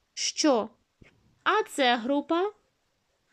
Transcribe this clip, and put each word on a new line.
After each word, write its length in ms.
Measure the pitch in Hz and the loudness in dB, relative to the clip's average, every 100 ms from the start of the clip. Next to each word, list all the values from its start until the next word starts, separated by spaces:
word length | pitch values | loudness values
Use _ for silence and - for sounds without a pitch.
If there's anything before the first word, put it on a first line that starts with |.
| _ | _
«що?». 560 | - - - 302 233 208 _ _ _ - _ _ _ | -8 -6 0 2 2 -2 _ _ _ -20 _ _ _
А 200 | 311 415 | -2 0
це 340 | 440 - 247 240 | 0 0 2 2
група? 540 | 233 285 285 330 415 - _ _ _ _ _ _ _ | 0 -2 0 -2 -2 -6 _ _ _ _ _ _ _